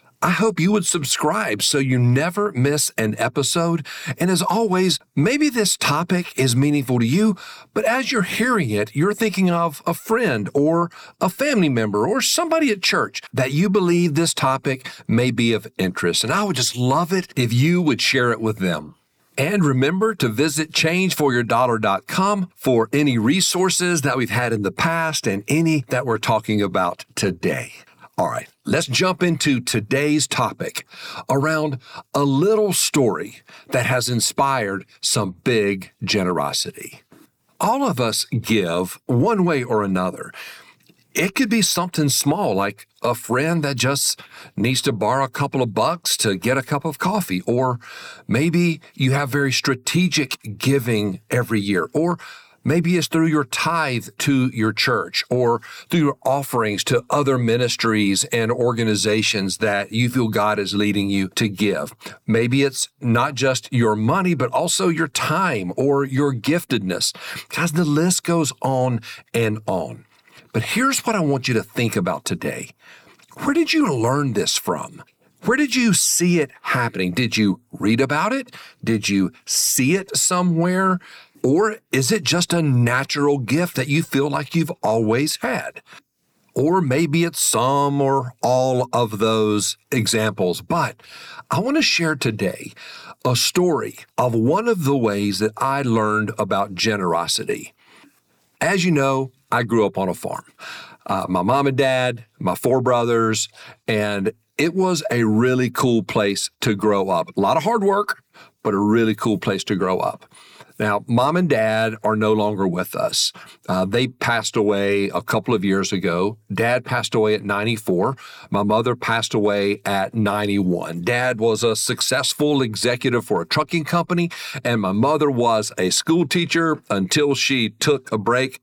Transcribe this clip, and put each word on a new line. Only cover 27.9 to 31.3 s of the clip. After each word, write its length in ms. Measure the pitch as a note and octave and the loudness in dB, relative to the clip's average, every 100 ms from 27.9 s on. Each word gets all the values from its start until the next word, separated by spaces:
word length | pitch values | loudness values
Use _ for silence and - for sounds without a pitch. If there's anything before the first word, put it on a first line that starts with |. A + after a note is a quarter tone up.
| _ - - | _ -18 -4
All 120 | D#2 | -4
right, 180 | - - _ - | -4 -10 _ -2
let's 200 | D3+ D#3+ | -2 0
jump 380 | B2 F#3 F3+ | 0 0 0
into 360 | F3+ E3 D3+ B2+ | 0 0 0 0
today's 680 | B2 A2+ G#2 C3 D3+ D3+ C3+ | 0 -4 0 0 2 0 0
topic 580 | - A#2+ C#3+ - - - - - - | -2 -4 -4 -10 -10 -14 -18 -16 -14
around 520 | - | -2